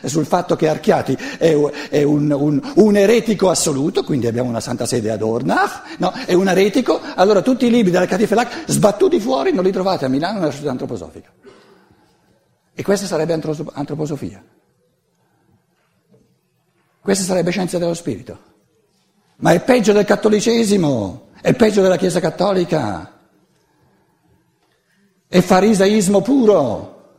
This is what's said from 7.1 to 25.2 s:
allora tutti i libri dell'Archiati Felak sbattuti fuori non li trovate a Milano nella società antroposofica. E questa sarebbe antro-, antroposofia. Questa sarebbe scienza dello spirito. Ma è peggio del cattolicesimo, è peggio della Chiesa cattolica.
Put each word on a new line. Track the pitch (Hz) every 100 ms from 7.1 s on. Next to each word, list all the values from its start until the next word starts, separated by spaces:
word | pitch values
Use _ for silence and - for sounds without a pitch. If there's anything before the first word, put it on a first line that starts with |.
allora | - 190 202
tutti | 254 254
i | 240
libri | 240 185
dell'Archiati | 175 180 185 214
Felak | 214 233 - -
sbattuti | 143 202 - 381 349
fuori | 214 269 320
non | 285
li | 185
trovate | 185 185 165
a | 131
Milano | 135 170 208
nella | 156
società | 139 147
antroposofica. | 131 139 107 78 85 - _ - - _ _ _ _ _ _ _ _ _ _ _ -
E |
questa | - 196 190
sarebbe | 165 160
antro-, | 160 156 151 147
antroposofia. | - 143 147 151 143 92 101 _ _ _ _ _ _ _ _ _ _ _ _ _ _ _ _ _ _ _ _ _ _ _ _ _ _
Questa | - 196
sarebbe | 185 185 170
scienza | 185 180 175
dello | 170
spirito. | 170 - 98 - 85 _ _ _ _ _ _ _ _ _ _
Ma | 165
è | 170
peggio | - 254 208
del | 208
cattolicesimo, | 202 208 214 214 233 233 220 202 151 127 95 85 - -
è | 175
peggio | - 220 196
della | 185 180
Chiesa | 185 170
cattolica. | 165 - 190 185 175 - 110 85 90 _ _ _ _ _ _ _ _ _ _ _ _ _ _ _ _ _ _ _ _ _